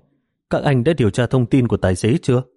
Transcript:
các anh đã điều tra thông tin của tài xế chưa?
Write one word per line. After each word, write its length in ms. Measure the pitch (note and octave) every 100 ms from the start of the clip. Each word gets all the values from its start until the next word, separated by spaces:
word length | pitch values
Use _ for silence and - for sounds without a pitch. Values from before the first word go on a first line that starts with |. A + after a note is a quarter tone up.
| _ _ _ _ _
các 140 | E3
anh 200 | D3 C3
đã 100 | C3
điều 160 | E3+ A2
tra 180 | B2+ A#2+
thông 180 | C3 A#2+
tin 220 | C3+ A#2+
của 100 | F#2+
tài 180 | F#2 F#2+
xế 220 | G#2+ D3
chưa? 220 | - B2 C3